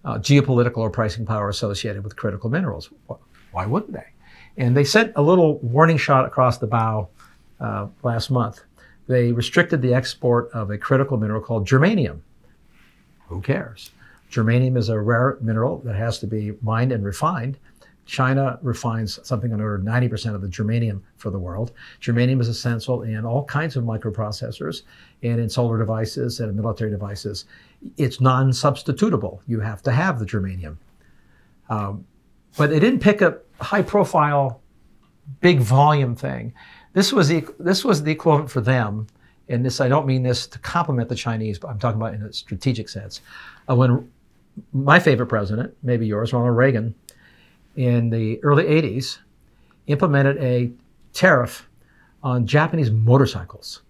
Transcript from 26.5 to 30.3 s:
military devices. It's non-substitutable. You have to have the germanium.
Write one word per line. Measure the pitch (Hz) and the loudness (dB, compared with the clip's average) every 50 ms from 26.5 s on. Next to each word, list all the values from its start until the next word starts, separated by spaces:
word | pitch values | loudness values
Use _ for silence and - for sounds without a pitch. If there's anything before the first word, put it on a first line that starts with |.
| 95 | -4
military | 107 107 113 107 - 113 107 | -4 -4 -4 -4 -4 -4 -4
devices. | 104 95 101 101 104 - - 104 92 - - _ - - _ _ _ _ - - - - | -4 -6 -8 -10 -10 -10 -10 -10 -10 -10 -14 _ -20 -20 _ _ _ _ -20 -18 -4 -2
It's | 147 127 - - | -2 -2 0 2
non-substitutable. | 131 131 127 131 135 131 123 - - 147 117 - - - 135 - 208 220 175 117 - - - - _ | 4 4 4 4 2 2 0 2 0 0 0 0 -4 -6 -2 0 0 0 0 0 -2 -6 -10 -12 _
You | - 117 110 | -6 -4 -4
have | 104 110 107 - _ | -4 -6 -8 -4 _
to | 139 | 0
have | 120 139 175 190 147 117 | 0 2 0 0 -2 -4
the | 107 | -6
germanium. | 95 | -4